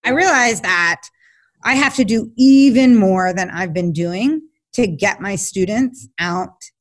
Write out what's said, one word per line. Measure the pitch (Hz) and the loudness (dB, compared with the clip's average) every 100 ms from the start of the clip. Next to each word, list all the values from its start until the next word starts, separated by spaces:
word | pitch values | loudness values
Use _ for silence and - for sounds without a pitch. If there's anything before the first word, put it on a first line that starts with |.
I | 220 | -2
realized | 269 370 277 240 202 | 0 2 2 0 -2
that | 185 175 170 170 - _ _ _ _ _ | -2 -2 -2 -4 -10 _ _ _ _ _
I | 226 | -4
have | 262 277 | -2 -2
to | 269 | -2
do | 214 226 - - | 0 -2 -4 2
even | 262 269 277 240 262 240 | 6 6 6 4 4 4
more | 190 185 185 | 4 2 -2
than | 180 180 | -4 -6
I've | 165 185 | -6 -6
been | 165 175 | -4 -4
doing | 160 170 180 254 311 - _ _ | -4 -4 -2 -2 -2 -8 _ _
to | - 220 | -4 -4
get | 151 196 - | -2 -4 -4
my | 196 196 | -8 -8
students | - 190 185 220 262 - - - | -6 -4 -4 -2 -4 -6 -20 -8
out | 175 175 185 _ - _ | -6 -6 -8 _ -20 _